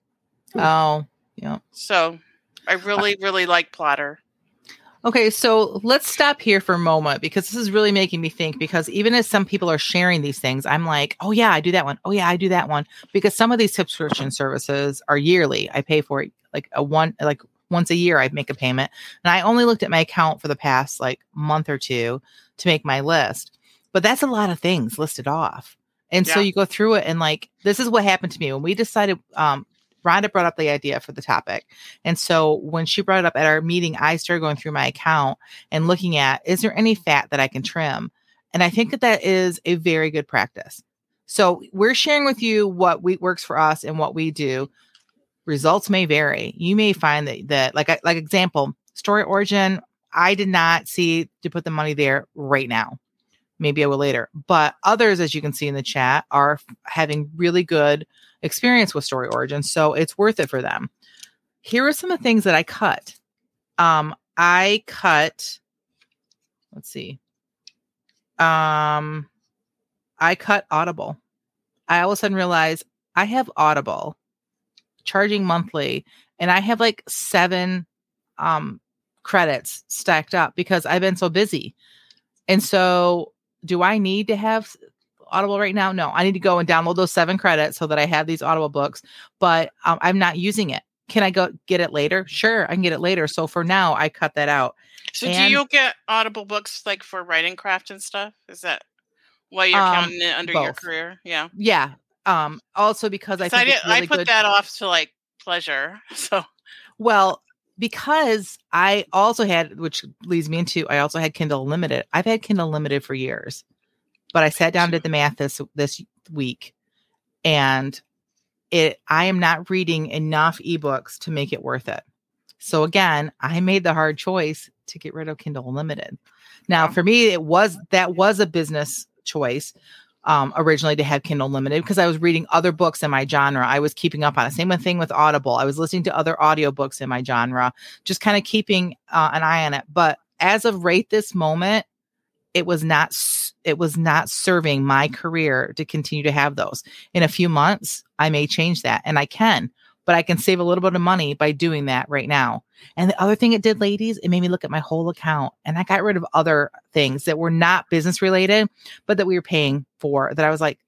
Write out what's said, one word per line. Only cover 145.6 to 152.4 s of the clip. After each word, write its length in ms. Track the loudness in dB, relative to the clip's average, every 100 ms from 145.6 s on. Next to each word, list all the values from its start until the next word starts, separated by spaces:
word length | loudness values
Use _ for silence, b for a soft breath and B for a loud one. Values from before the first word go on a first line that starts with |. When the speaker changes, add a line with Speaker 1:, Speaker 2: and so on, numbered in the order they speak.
| -2 -6
Speaker 1:
to 80 | -6
continue 380 | -6 -4 -4
to 80 | -2
have 240 | 2 0 0
those. 280 | -6 -8 -16 B B
In 100 | 0
a 40 | 2
few 200 | 2 0
months, 560 | 4 2 2 -4 -12 -10 -2
I 120 | 0
may 180 | 0 0
change 340 | -2 -2 -2
that, 200 | -2 -2 -2
and 120 | -2
I 60 | -2
can, 440 | 0 2 2 -2 _ b b 0
but 100 | 0
I 80 |
can 140 | 2 0
save 200 | 2 2
a 40 |
little 180 | 2 2
bit 140 | 2 0
of 60 |
money 340 | 0 0 -2 0
by 160 | 0
doing 340 | 0 -2 -2 0
that 240 | -2 -2
right 180 | -4 0
now. 360 | 0